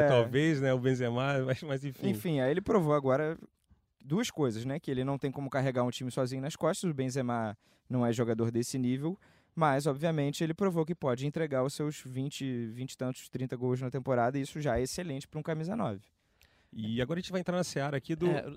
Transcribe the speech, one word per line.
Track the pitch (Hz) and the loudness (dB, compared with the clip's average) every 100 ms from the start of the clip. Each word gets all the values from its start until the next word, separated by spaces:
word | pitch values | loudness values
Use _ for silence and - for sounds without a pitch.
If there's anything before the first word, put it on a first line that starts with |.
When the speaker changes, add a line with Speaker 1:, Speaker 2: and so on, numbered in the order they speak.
Speaker 1:
É. | 143 | 8
Speaker 2:
talvez, | 127 117 127 156 147 | 6 6 4 4 4
né? | 135 | 4
O | 131 | 4
Benzema, | 127 127 120 120 135 139 | 2 2 2 0 0 0
mas, | 131 131 | 0 -2
mas | 156 135 | -2 -4
enfim. | 139 127 196 | -4 -4 -2
Speaker 1:
Enfim, | 107 180 147 | 0 0 2
aí | 127 | 2
ele | 170 | 2
provou | 202 226 156 | 2 4 4
agora | 147 135 131 156 165 - _ _ _ _ _ | 4 4 2 0 -6 -12 _ _ _ _ _
duas | 135 170 240 | -4 -2 0
coisas, | - 139 107 | 0 0 0
né? | 123 139 | -4 -6
Que | - | -4
ele | 131 | -2
não | 131 139 | -2 -2
tem | 143 | -4
como | 131 135 | -4 -4
carregar | 139 135 123 | 0 0 2
um | 123 | 0
time | - 127 | 0 -4
sozinho | 127 131 131 | -2 -2 -2
nas | 135 - | -6 -2
costas, | 160 170 185 | 0 0 -2
o | |
Benzema | 139 131 131 123 120 110 101 _ _ - | -2 -2 -2 0 0 -2 -6 _ _ -4
não | 127 120 | 0 2
é | |
jogador | 117 117 113 113 | 2 2 2 2
desse | 117 120 139 | 2 0 0
nível, | 123 127 151 190 _ _ _ | 0 0 -2 -6 _ _ _
mas, | - 156 165 151 | 0 2 4 2
obviamente, | 135 165 160 143 143 | 0 0 2 0 0
ele | 165 | -2
provou | 160 196 170 156 | 0 0 2 0
que | |
pode | 175 147 123 139 | 0 0 0 -2
entregar | 151 160 135 | -2 0 0
os | 131 | 0
seus | - 151 151 135 | 0 -4 -4 -8
vinte, | 127 139 - 139 123 117 | -6 -6 -4 -4 -2 -4
vinte | 117 131 | -6 -10
e | - | -6
tantos, | 127 131 - | -6 -6 -8
trinta | 131 127 127 | -6 -4 -2
gols | 127 127 | 0 0
na | 127 | -2
temporada, | 135 127 123 117 139 | -4 0 4 4 2
e | |
isso | 135 160 | -2 -2
já | 147 117 | 0 2
é | |
excelente | 127 - 180 139 - | 0 -4 -6 -6 -8
pra | 156 | -8
um | |
camisa | 151 156 160 226 | -4 -4 -2 -2
nove. | 170 98 - _ _ _ _ _ _ | -2 -4 -10 _ _ _ _ _ _
Speaker 2:
E | - 110 113 | -8 -4 -2
agora | 127 170 | -2 -4
a | |
gente | 185 | -4
vai | 185 | -4
entrar | 180 180 | -2 -2
na | |
seara | 170 - 139 139 | -2 -2 -2 -4
aqui | - | -4
do | 160 175 | -2 0
Speaker 3:
É, | 147 - | 0 -2